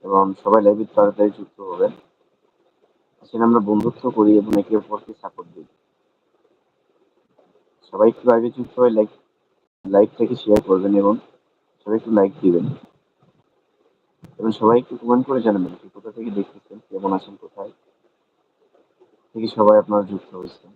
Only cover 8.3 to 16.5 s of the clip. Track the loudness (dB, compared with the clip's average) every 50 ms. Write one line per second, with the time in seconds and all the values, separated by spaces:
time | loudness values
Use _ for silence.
8.3 | 2 2 2 -4 -6 -8 -14 -12 -2 0 2 2 2 2 -2 -2 _ _ _ _
9.3 | _ _ _ _ _ _ _ _ _ _ _ 0 2 2 2 2 0 -6 -4 -4
10.3 | -4 -8 -2 0 0 0 2 0 0 0 0 0 0 2 2 0 0 -2 -6 _
11.3 | _ _ _ _ _ _ _ _ _ _ _ -6 -6 -6 -4 0 2 2 2 2
12.3 | -2 -2 0 0 0 2 -2 -4 -8 -10 -16 _ _ _ _ _ _ _ _ _
13.3 | _ _ _ _ _ _ _ _ _ _ _ _ _ _ _ _ _ _ -20 -20
14.3 | _ _ -6 -6 -4 0 2 2 2 2 0 _ -14 -12 -2 0 0 0 0 -2
15.3 | -4 -2 0 0 0 0 -4 -6 -10 -18 _ -20 _ -20 _ -20 -16 -14 -12 -10
16.3 | -8 -8 -8 -8